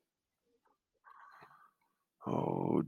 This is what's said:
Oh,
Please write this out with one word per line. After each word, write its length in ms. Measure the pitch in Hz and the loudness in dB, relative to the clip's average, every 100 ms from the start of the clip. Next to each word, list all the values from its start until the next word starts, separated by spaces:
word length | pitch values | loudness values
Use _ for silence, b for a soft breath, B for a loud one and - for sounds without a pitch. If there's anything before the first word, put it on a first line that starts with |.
| _ _ _ _ _ _ _ _ _ _ - - - - - - - _ _ _ _ _ - | _ _ _ _ _ _ _ _ _ _ -20 -20 -20 -20 -20 -20 -20 _ _ _ _ _ 0
Oh, 560 | 82 82 50 50 - | 0 2 2 2 2